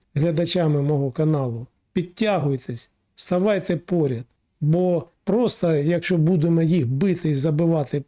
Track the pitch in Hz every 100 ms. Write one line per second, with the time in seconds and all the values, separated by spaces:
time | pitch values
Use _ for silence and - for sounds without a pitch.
0 | _ 143 165 160 170 180 160 147 143 147
1 | 139 139 156 151 127 117 127 _ _ 185
2 | 180 - 214 185 143 135 - 117 - _
3 | _ - - 180 202 196 - 165 - 175
4 | 143 120 - _ _ _ 147 170 180 170
5 | - _ - 214 233 - 170 151 147 170
6 | - 175 156 185 170 165 160 175 120 135
7 | 196 170 156 135 156 151 170 165 139 143